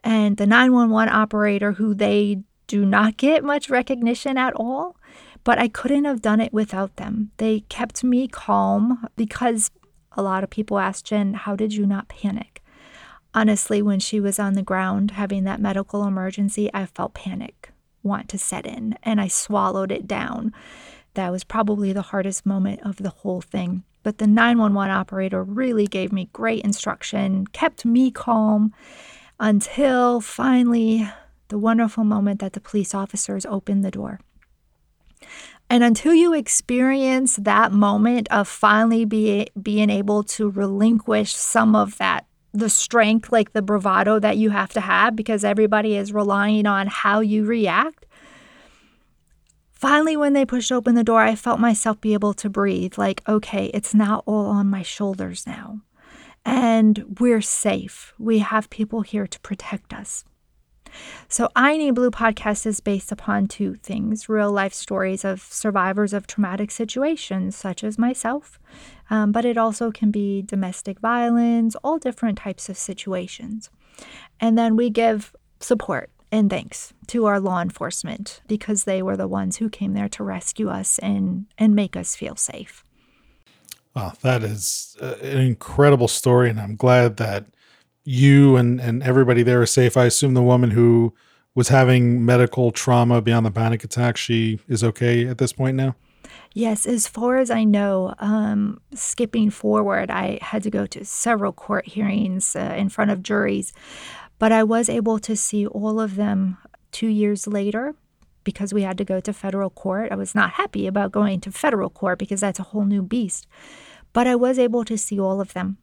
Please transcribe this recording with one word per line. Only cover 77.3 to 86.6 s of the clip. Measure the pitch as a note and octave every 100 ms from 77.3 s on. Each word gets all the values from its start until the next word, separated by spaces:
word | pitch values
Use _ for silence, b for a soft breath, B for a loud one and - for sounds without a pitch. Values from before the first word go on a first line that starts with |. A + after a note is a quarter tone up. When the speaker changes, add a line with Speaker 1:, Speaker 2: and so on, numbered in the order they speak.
| G3+
Speaker 1:
law | F#3+ F3+
enforcement | E3+ - - - - - G#3 - -
because | G#3+ - G#3
they | - F#3+
were | F#3 G3
the | F#3+
ones | F#3+ F#3+ -
who | A3
came | - G3
there | G3+ G3+
to | -
rescue | G#3 F#3 - - G#3
us | F#3+ F#3+ -
and, | G3+ G3+ F#3+ F#3 G3+ -
and | A3
make | G#3 G3 F3+
us | E3+ -
feel | -
safe. | - - - - - _ b b b b b b b b b _
Speaker 2:
Wow, | - F#2+ -
that | C3 B2
is, | G#2+ G#2+ - - - -
uh, | - -
an | - C#3
incredible | C3 A2+ - - D3 C#3 A#2+
story, | - C3 B2 B2
and |
I'm | A2